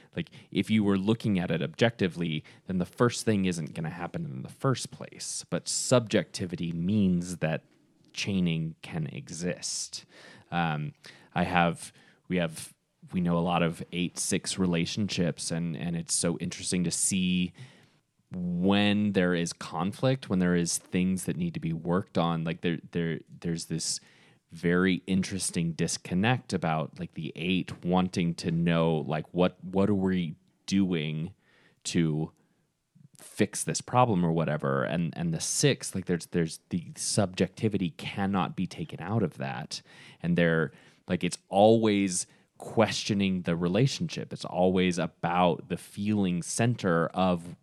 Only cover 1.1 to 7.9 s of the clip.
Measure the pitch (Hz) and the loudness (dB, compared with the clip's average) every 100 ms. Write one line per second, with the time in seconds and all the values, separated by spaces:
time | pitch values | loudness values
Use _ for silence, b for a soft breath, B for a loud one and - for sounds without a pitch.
1.1 | 117 117 92 90 82 80 - 117 - 95 | 0 2 0 0 -2 -4 2 2 2 -2
2.1 | 85 85 76 B B - 92 87 - 120 | 0 -4 -4 B B -6 -4 -4 2 2
3.1 | - - 101 92 85 76 85 80 85 85 | 2 0 2 0 -2 -6 -8 -8 -8 -8
4.1 | 85 76 92 - - 135 120 - - - | -8 -8 -8 -12 -2 0 0 -4 -12 -16
5.1 | - - - - 87 - - - 123 110 | -12 -10 -10 -6 -6 -4 -4 4 2 4
6.1 | 101 80 - 90 87 85 85 87 107 95 | 2 0 -4 -6 -4 -4 -2 2 4 4
7.1 | 87 87 85 80 71 - _ _ | 4 0 -2 -2 -2 -6 _ _